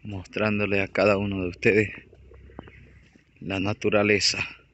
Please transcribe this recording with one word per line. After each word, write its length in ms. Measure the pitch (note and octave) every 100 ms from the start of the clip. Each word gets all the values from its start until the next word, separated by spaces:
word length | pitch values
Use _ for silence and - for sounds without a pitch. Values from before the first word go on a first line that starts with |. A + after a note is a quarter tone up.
mostrándole 760 | G#2 G2 F2+ - G#2+ G#2 G#2 G2+
a 60 | F#2+
cada 300 | - G2 G2
uno 260 | G2+ F#2+
de 60 | F2+
ustedes 420 | F2 A#2+ G2+ G2+ - - - - - - - - - - - _ _ _ _
la 180 | - F#2+
naturaleza 880 | F#2+ G#2+ G#2+ G#2 G#2 G2+ - - - - _